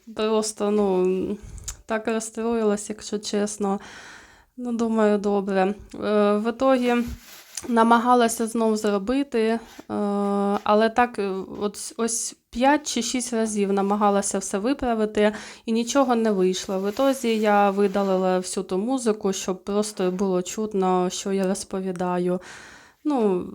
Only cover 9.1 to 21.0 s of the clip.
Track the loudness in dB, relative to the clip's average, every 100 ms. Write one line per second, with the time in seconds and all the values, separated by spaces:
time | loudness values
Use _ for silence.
9.1 | -2 -2 0 0 -2 -6 -18 -8 -4 -2
10.1 | 0 0 0 0 0 2 2 4 2 0
11.1 | -2 -4 -6 -8 -6 -6 -6 -12 -4 -4
12.1 | -4 -8 -12 _ 0 2 2 0 -4 -2
13.1 | -4 -2 -2 -2 0 0 2 0 2 2
14.1 | 2 0 -4 -4 -4 -2 -2 -2 0 0
15.1 | 2 2 0 -10 -12 -2 -2 0 2 2
16.1 | 2 2 2 2 0 -4 -4 -4 0 0
17.1 | 2 0 2 4 4 4 2 2 2 2
18.1 | 2 2 0 -2 -6 -4 -2 0 0 0
19.1 | 0 -2 -2 -4 -6 -2 -2 -2 -2 -2
20.1 | 0 0 0 -2 -6 -4 0 2 2